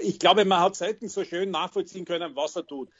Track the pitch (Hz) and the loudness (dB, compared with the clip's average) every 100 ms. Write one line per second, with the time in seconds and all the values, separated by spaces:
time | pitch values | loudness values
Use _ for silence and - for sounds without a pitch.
0 | 202 190 175 196 196 180 190 - 180 214 | -4 2 4 6 6 4 4 2 -6 -6
1 | 202 196 175 175 196 160 180 196 165 185 | -6 -6 -6 -4 -2 -2 -4 -4 -6 -8
2 | 175 170 170 135 151 175 165 139 127 | -6 -6 -4 -4 -4 -6 -8 -10 -12